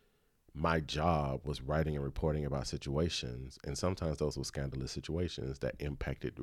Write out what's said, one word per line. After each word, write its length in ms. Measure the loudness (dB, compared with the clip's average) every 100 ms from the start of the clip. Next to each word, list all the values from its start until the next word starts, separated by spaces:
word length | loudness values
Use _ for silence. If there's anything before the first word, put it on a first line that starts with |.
| _ _ _ _ _ 0
my 240 | 4 4
job 640 | 2 2 4 6 4 0 -2
was 160 | -4
writing 340 | 0 2 4 2
and 80 |
reporting 420 | -2 0 2 2 0
about 200 | -2 -2
situations, 920 | -4 -2 2 2 0 -4 -6 -10 -8
and 140 | -6 -2
sometimes 400 | 0 0 0 2
those 180 | 0 0
were 60 |
scandalous 480 | -4 -2 -2 -2 -4
situations 680 | -6 -2 0 0 -2 -4 -2
that 160 | -4 -2
impacted 540 | -4 -2 -4 -2 -4 -6